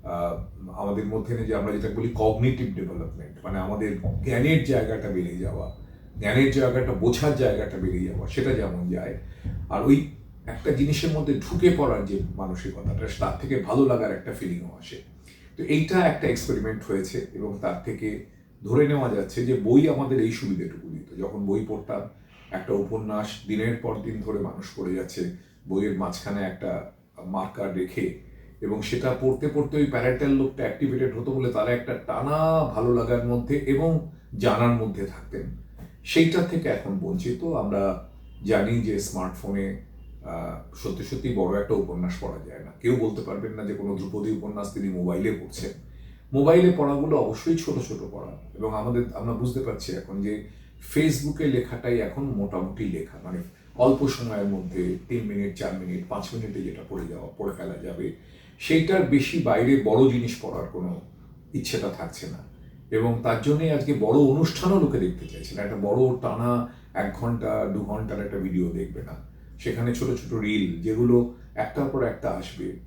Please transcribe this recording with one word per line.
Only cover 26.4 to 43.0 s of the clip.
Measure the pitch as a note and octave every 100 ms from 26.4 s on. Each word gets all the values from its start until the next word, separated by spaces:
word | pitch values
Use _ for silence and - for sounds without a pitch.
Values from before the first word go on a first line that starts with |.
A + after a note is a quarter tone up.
একটা | F#2 F2+ F2 F2+ - - _ - F#2
মার্কার | G#2+ G#2+ - G2 F2+
রেখে, | F2+ - - - - - - -
এবং | G#2 G#2+
সেটা | - B2 B2+ B2+
পড়তে | C3 C3 D3
পড়তে | C#3+ C#3 D3
ওই | C#3
প্যারাইটাল | B2 B2+ B2+ C#3+
লোবটা | C3+ C3+ -
অ্যাক্টিভেটেড | - - C3+ B2 B2+ A#2+
হতো | B2+
বলে | C3 B2
তারা | B2+ B2
একটা | A#2+ C3 B2 -
টানা | C3 C#3 D#3 D#3+ D#3+
ভালো | C#3 A2 A#2+
লাগার | A#2+ A#2 A#2+ A#2
মধ্যে | A#2+ B2 C#3+
এবং | C3+ C#3 E3 E3 - - - G2+
জানার | A#2 A2+ A#2+ A#2
মধ্যে | G#2+ F#2+ G2
থাকতেন। | - - - - - - - - -
সেইটা | - E3 E3 F3
থেকে | E3+ E3 -
এখন | - - G3
বঞ্চিত। | E3+ F3 B2 A#2+
আমরা | E3 D3+ G2+ G2+ G2 F2+ - - - -
জানি | G2 G#2 G#2 A#2
যে | A2 G2
স্মার্টফোনে, | - F#2+ F#2 - - G2 G2 - - - - -
আহ, | - E2 E2 - -
সত্যি | - - F#3
সত্যি | - - B2+ G#2
বড় | F2+ G2+
একটা | G2+
উপন্যাস | G2+ F2+ F2+ F2+ -
পড়া | E2 D#2 -
যায় | -
না। | - -
কেউ | A#2+
বলতে | B2